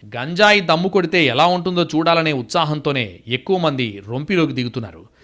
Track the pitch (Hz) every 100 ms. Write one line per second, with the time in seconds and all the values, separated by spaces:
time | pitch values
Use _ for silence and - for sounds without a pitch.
0 | 107 117 135 175 208 208 170 165 190 196
1 | 165 180 143 120 170 180 175 175 170 151
2 | 165 165 160 143 113 175 151 151 147 139
3 | 107 87 - 127 - 185 165 135 120 98
4 | 98 123 147 185 156 127 120 123 110 -
5 | - _